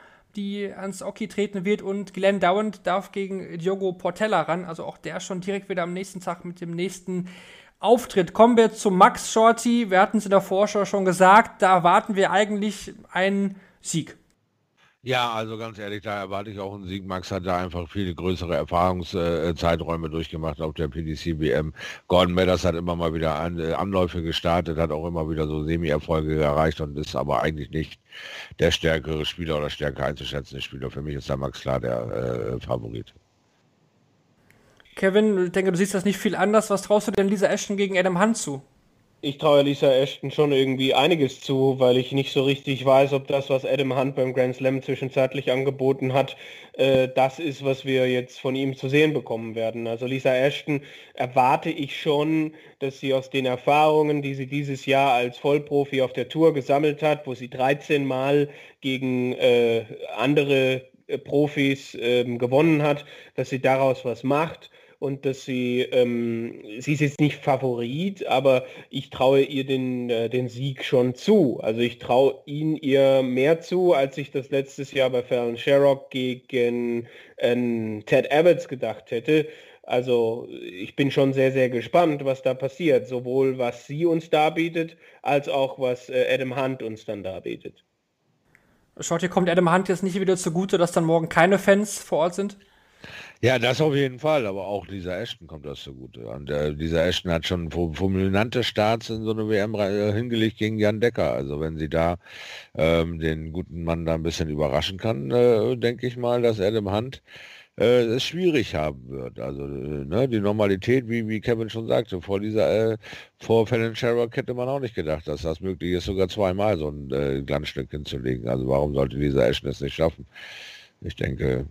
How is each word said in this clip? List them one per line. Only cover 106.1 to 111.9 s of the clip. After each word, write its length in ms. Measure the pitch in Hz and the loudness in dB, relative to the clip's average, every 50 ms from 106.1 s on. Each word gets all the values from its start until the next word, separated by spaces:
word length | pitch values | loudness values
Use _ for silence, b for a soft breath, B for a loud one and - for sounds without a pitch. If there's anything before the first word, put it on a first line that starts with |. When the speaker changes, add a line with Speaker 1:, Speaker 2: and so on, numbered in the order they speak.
| 120 | -6
Speaker 2:
mal, 260 | 123 120 120 120 123 117 | -4 -2 -2 0 2 2
dass 160 | 117 110 107 | 2 2 2
Adam 340 | 92 104 113 110 101 95 98 | 0 0 0 0 -2 0 -2
Hunt, 300 | 107 113 131 - - B B B B B B B B B B _ - | -2 -2 -4 -10 -14 B B B B B B B B B B _ 0
äh, 220 | 101 117 123 123 117 | 2 4 4 4 4
es 180 | 117 110 131 - | 2 0 -2 -2
schwierig 500 | - 151 175 185 175 156 131 92 - - | -4 -4 0 0 2 2 2 0 -2 -4
haben 340 | 78 76 78 71 65 62 64 | -4 -4 -4 -6 -8 -12 -12
wird. 300 | 67 67 64 60 - - | -12 -10 -10 -10 -10 -10
Also, 240 | 58 67 69 69 69 | -10 -8 -8 -8 -8
äh, 420 | 71 71 65 64 73 76 71 69 | -8 -8 -8 -8 -8 -8 -8 -6
ne, 240 | 69 85 110 135 131 | -4 0 0 0 0
die 120 | 117 107 | 0 0
Normalität, 680 | 98 104 104 107 104 101 98 92 - 117 123 135 123 110 | 0 0 2 2 2 2 2 0 2 0 0 0 0 -2
wie, 200 | 117 117 113 107 | -4 -4 -4 -4
wie 120 | 110 107 | -4 -4
Kevin 300 | - 127 117 113 113 104 | -2 -2 -2 -2 -2 -6
schon 160 | 107 113 113 | -6 -8 -2
sagte, 340 | 120 | 0